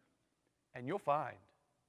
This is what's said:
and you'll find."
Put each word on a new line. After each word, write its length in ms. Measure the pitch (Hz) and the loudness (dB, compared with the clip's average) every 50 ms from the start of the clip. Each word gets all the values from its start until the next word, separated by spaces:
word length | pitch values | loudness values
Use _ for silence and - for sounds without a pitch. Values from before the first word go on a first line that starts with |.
| _ _ _ _ _ _ _ _ _ _ _ _ _ _ - | _ _ _ _ _ _ _ _ _ _ _ _ _ _ -10
and 140 | 131 123 | -6 -4
you'll 120 | 131 180 202 | -2 -2 0
find." 380 | - 147 143 151 143 113 104 101 - - - _ _ _ _ _ _ | 2 2 2 2 2 -2 -6 -10 -18 -20 -20 _ _ _ _ _ _